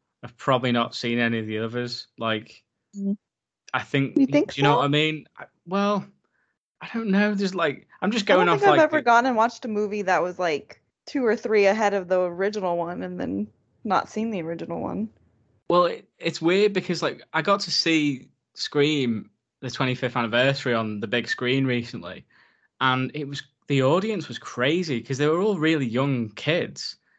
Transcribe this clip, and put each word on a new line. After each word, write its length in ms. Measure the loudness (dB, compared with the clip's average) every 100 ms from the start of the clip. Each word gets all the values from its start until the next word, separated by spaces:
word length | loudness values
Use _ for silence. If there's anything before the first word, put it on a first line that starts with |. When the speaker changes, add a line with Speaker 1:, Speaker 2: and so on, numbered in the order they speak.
| _ _
Speaker 1:
have 140 | -20 -6
probably 340 | 0 2 2
not 220 | 0 0
seen 240 | -4 -2 0
any 200 | 0 0
of 80 | -4
the 120 | -4
others. 480 | -4 -6 -6 -8 -14 -8
Like, 460 | -4 -4 -6 -18 _ _ _ -6
Speaker 2:
Mm. 220 | -4 -4 _ _ _ _ -10
Speaker 1:
I 80 | -8
think, 340 | -2 -2 0 2
Speaker 3:
You 100 | 2
think 280 | 2 0
Speaker 1:
do 60 | 2
you 20 |
know 80 | 2
Speaker 3:
so? 40 | 4
Speaker 1:
what 60 | 2
I 20 |
mean? 380 | 2 0 -2 -10 -20
I, 80 | -20 _ -6
well, 400 | -2 0 -2 -4 _ _ _ _ _ _ _
I 80 | -12
don't 140 | -6 0
know. 240 | 2 2
There's, 200 | 0 -2
like, 320 | -2 -2 -4 -12 -6
I'm 100 | -2
just 140 | 0 4
Speaker 3:
I 20 |
don't 120 | 4 4
Speaker 1:
going 20 |
Speaker 3:
think 140 | 4
Speaker 1:
off, 60 | 6
Speaker 3:
I've 100 | 6
Speaker 1:
like, 20 |
Speaker 3:
ever 160 | 4 4
Speaker 1:
the 40 |
Speaker 3:
gone 240 | 4 4 4
and 100 | 2
watched 300 | 0 -2 -6
a 20 |
movie 340 | -4 -2 -2
that 200 | 0 2
was, 160 | 2 -2
like, 420 | -2 -2 -4 -20 _ _
two 200 | -8 0
or 120 | 2 2
three 300 | 2 4 4
ahead 260 | 4 2
of 160 | 0 0
the 120 | 0
original 560 | 0 0 -2 -2 -2 -2
one 240 | -4 -6
and 180 | -8 -6
then 260 | -4 -4 -6 _ _ _
not 240 | -2 0 0
seen 220 | -4 -4
the 100 | -4
original 400 | -6 -8 -8 -8
one. 300 | -6 -6 -8 -10 _ _ _ _ 0
Speaker 1:
Well, 160 | 4
it, 240 | 4 0 -12 _
it's 220 | -6 -2
weird 320 | 2 4 4
because, 300 | 2 -2 -2
like, 180 | -2 -4 -4
I 80 | -2
got 180 | 0 0
to 100 | 0
see 600 | -2 2 2 2 -2 -8 _ _
Scream, 720 | -12 -4 2 2 2 0 -2 -6 _ _ _
the 100 | -10
twenty-fifth 460 | -4 -2 -2 -2 -2
anniversary, 560 | 0 2 2 2 0
on 280 | -2 -2 -4
the 60 | -4
big 220 | -4 -2
screen 380 | -4 0 0 0
recently, 580 | -2 -4 -10 -12 -14 -18 _ _ _ _ -2
and 300 | 0 0 -2
it 160 | -6 -10
was, 140 | -10 -14 _ -2
the 160 | 2
audience 460 | 4 2 0 -4 -6
was 100 | -12
crazy 640 | -10 -2 0 0 -2 -4
'cause 160 | -4 -2
they 80 | 0
were 160 | 2
all 160 | 0 0
really 260 | 2 0 0
young 440 | 0 0 0 -2
kids. 640 | -4 -2 -2 -2 -8 -14 -16 _